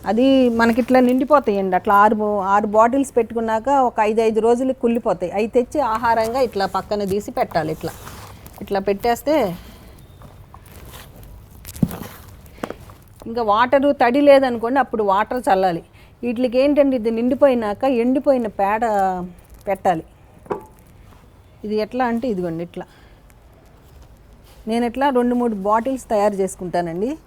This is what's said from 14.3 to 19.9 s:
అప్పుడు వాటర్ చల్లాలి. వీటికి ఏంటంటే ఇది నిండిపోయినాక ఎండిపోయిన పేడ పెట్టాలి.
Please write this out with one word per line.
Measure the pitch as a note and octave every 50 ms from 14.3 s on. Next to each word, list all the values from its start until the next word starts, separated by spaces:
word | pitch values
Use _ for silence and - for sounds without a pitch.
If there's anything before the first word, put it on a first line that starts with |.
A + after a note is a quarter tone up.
| C#4 C#4 C4+ B3+ A#3+ A#3 G#3+ A#3 B3+ C#4 B3
అప్పుడు | B3 - A3 G#3+ G3+ F#3+
వాటర్ | G3 G#3+ - C4 B3+ A3+ -
చల్లాలి. | G3 F#3+ F#3+ F#3 E3+ E3 E3+ _ _ - - - - _ -
వీటికి | A#3+ A#3+ A3 B3+ B3+ A3 B3+ C4+
ఏంటంటే | C#4+ D4 D4 C#4+ C#4 C4 B3+
ఇది | G#3 A3+ A3+ A3+
నిండిపోయినాక | A#3 B3 C#4 B3+ D4 C#4 B3+ A#3+ A3+ G#3 G3+ - - C4+ C4+ A#3 A3+
ఎండిపోయిన | B3 C4 D4 B3+ D4 C4+ B3+ A#3+ G#3+ - -
పేడ | G3 G3 G#3 A3+ A#3+ A#3 G#3+ G3+ F#3+ F#3+ F#3 F3+ F3 F3+ F3 - - - - - - -
పెట్టాలి. | G3 F#3+ - G3+